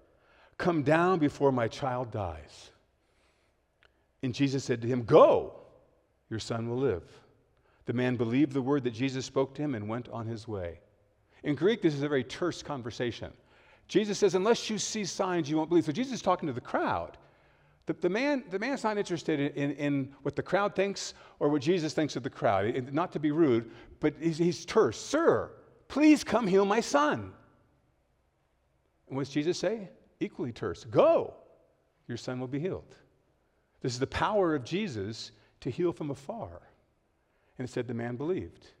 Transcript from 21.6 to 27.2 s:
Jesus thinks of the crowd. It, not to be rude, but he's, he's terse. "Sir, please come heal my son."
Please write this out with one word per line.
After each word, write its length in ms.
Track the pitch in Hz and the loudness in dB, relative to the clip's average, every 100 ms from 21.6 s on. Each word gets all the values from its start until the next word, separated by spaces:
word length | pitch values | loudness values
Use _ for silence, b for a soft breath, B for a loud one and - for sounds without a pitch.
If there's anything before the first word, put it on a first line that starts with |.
Jesus 320 | 127 185 156 | 2 2 2
thinks 220 | - 151 - | -2 -2 -2
of 80 | |
the 80 | 127 | -8
crowd. 340 | - 135 98 101 | -2 2 2 2
It, 260 | 131 127 143 | 0 -2 -2
not 160 | 180 | -2
to 80 | 175 | -2
be 100 | 151 | 0
rude, 400 | 147 160 117 117 B B - | 4 4 4 0 B B -2
but 160 | 151 139 | -2 0
he's, 200 | 165 160 | -2 2
he's 260 | 175 160 - | 0 0 0
terse. 340 | 220 156 107 | 4 4 2
"Sir, 520 | - 285 330 123 85 - - _ - | -2 0 4 2 0 -10 -20 _ -8
please 360 | 262 302 294 | 4 8 6
come 240 | - 214 220 | 4 0 4
heal 180 | 190 196 | 4 4
my 140 | 220 | 2
son." 520 | - 285 294 147 | 2 2 2 0